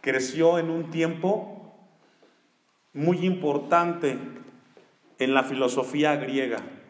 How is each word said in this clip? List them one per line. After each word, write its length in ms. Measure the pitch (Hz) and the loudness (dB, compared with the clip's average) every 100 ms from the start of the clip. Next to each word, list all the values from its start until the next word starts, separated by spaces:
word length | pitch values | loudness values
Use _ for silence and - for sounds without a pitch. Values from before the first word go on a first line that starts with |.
creció 560 | 131 131 127 147 165 175 | -2 0 -2 4 4 4
en 120 | 165 | 0
un 200 | 165 160 | -4 -4
tiempo 840 | 165 165 160 185 214 - - - - - _ _ _ _ _ _ _ _ _ _ | -2 -2 0 0 0 -4 -14 -20 -20 -20 _ _ _ _ _ _ _ _ _ _
muy 320 | 143 160 175 185 | -2 0 2 2
importante 920 | 180 151 143 143 170 170 160 143 123 - - - - _ - - _ _ - | 0 0 -2 2 2 2 0 -2 -2 -8 -14 -20 -20 _ -20 -20 _ _ -4
en 140 | 131 | 2
la 100 | 135 | 2
filosofía 720 | 131 131 135 135 123 147 151 147 | 0 0 0 0 -2 0 2 2
griega. 420 | 131 135 127 110 101 - | -2 -2 -2 -4 -8 -18